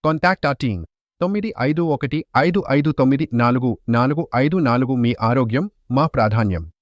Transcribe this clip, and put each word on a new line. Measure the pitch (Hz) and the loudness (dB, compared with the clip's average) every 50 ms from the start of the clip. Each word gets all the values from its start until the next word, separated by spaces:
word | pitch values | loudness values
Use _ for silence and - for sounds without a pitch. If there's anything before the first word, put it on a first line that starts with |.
| - | 0
Contact | 156 160 160 - 180 190 - - 143 | -2 -2 0 0 0 0 0 -2 -4
our | 139 - - | -2 -2 -2
team. | 127 104 90 82 - _ _ _ _ _ _ | -4 -4 -4 -8 -12 _ _ _ _ _ _
తొమ్మిది | 175 180 202 208 202 226 - - | -4 -2 -2 -4 -4 -6 -6 -2
ఐదు | 123 139 151 165 | -2 -2 0 0
ఒకటి | 170 165 147 135 - 131 - 156 - _ _ | 0 0 -2 -2 -2 -4 -4 -6 -6 _ _
ఐదు | 127 143 175 175 202 - - | 0 0 2 2 0 0 2
ఐదు | 135 143 143 156 | 0 2 2 0
తొమ్మిది | 143 - 135 131 139 139 160 - - | 2 2 2 2 4 2 0 -2 0
నాలుగు | 117 120 120 123 127 123 127 113 - _ - | 0 2 2 2 2 0 -2 -2 -4 _ -2
నాలుగు | 117 117 123 131 147 151 170 - - | 0 0 2 0 0 -2 -4 -4 -2
ఐదు | 123 131 147 170 | 0 0 0 0
నాలుగు. | 190 160 123 117 123 131 123 135 | 0 0 2 2 0 0 0 0
మీ | 123 120 120 120 - | 0 0 0 0 0
ఆరోగ్యం | 110 113 123 135 127 113 110 135 180 208 _ _ _ _ | 0 0 2 2 0 0 0 -2 -2 -4 _ _ _ _
మా | 120 131 156 | 0 0 0
ప్రాధాన్యం. | 160 - 135 110 107 107 117 113 101 92 82 80 82 _ _ | 0 0 0 0 2 2 2 0 0 -2 -4 -6 -10 _ _